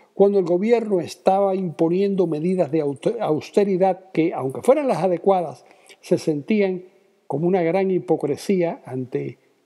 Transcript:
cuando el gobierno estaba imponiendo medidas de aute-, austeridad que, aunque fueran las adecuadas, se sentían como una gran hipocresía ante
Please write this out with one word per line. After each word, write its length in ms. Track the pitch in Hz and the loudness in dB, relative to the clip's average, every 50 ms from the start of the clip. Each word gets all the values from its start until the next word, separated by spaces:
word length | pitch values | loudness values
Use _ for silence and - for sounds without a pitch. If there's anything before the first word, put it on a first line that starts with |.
| _ _ - | _ _ 2
cuando 280 | - 196 202 202 196 | 4 4 4 4 2
el 40 | 180 | 2
gobierno 560 | 165 175 180 202 226 240 226 226 214 202 175 | 2 0 0 2 2 2 2 2 0 -2 -2
estaba 540 | 151 - - - - 196 190 196 202 196 190 | -2 -4 -6 -2 0 2 2 2 2 0 0
imponiendo 720 | 190 190 170 147 - 165 165 175 190 202 202 196 185 180 | -2 -4 -4 -2 0 0 0 2 2 0 0 0 0 0
medidas 460 | 165 156 151 160 180 185 185 170 135 156 | 0 -2 -2 -2 -2 0 0 0 0 0
de 100 | 160 147 | -2 -2
aute-, 380 | 143 139 - - 185 226 233 | -2 -4 -4 -4 -4 -2 -2
austeridad 920 | 208 - 151 143 - - - 214 202 202 190 175 190 190 180 185 - - - | -2 -2 -2 -2 -4 -2 0 0 2 2 2 2 2 2 0 -2 -6 -8 -2
que, 220 | 165 160 165 - | 0 0 0 0
aunque 260 | - 131 135 131 - | -4 -6 -6 -6 -2
fueran 280 | - 233 269 311 285 254 | 2 2 2 4 4 -2
las 100 | 208 156 | -2 0
adecuadas, 680 | 170 190 175 160 - 196 196 180 170 143 131 - - - - _ _ - - _ | 0 -2 -2 0 2 2 2 2 0 -4 -10 -14 -20 -20 -20 _ _ -20 -20 _
se 180 | - - 180 151 | -4 -2 -2 -2
sentían 680 | - 165 151 147 139 - 220 208 196 190 185 175 180 - _ _ _ _ _ _ _ | 0 -2 -4 -4 -2 -2 0 2 2 0 -2 -4 -8 -14 _ _ _ _ _ _ _
como 220 | - 135 143 170 175 | -8 -6 -2 0 0
una 140 | 190 190 165 | 0 2 0
gran 280 | 165 170 196 190 190 | 0 0 0 0 0
hipocresía 920 | 185 170 - - 160 151 - 143 135 - - - 196 180 170 165 226 285 - | 0 -2 0 0 -2 0 0 -4 -4 -4 -2 0 0 0 0 -2 -4 -6 -12
ante 540 | - 127 131 127 120 - 143 139 135 123 _ _ _ _ _ _ | -10 -8 -8 -8 -6 -6 -8 -8 -8 -12 _ _ _ _ _ _